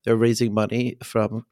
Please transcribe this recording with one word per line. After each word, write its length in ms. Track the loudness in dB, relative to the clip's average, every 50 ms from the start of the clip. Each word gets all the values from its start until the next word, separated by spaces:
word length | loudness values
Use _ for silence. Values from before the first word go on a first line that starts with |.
| 0
They're 120 | 0 2
raising 380 | 4 4 2 2 2 0 0 0
money 440 | 0 -2 0 -2 -2 -4 -4 -6 -10
from 440 | -10 -4 -2 0 0 0 -2 -8 -10 _